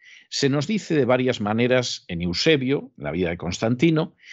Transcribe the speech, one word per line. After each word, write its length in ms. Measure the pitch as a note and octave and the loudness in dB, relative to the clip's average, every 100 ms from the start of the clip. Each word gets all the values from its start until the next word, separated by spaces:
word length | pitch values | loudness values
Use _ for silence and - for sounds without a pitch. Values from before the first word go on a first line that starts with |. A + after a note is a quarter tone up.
| - - - | -20 -20 -10
Se 200 | - C#3 | -2 0
nos 160 | C#3+ C#3+ | 0 0
dice 280 | G#3+ - | -4 0
de 100 | D#3 | 0
varias 360 | A#2+ B2+ B2+ - | 4 4 2 0
maneras 640 | G#2 A2 B2 B2+ A#2+ - - | 0 0 2 2 0 -8 -8
en 120 | E2+ | -6
Eusebio, 720 | F2 E2+ D#3+ D3+ B2+ C#3+ B3 - | -4 0 2 2 2 -2 -4 -12
la 160 | D2 | -8
vida 180 | E2 E2+ | -2 -2
de 60 | F2 | -4
Constantino, 800 | D#2+ F2+ A2+ B2 E3+ D#3 E3 _ - | -6 -4 -2 2 2 2 -2 _ -20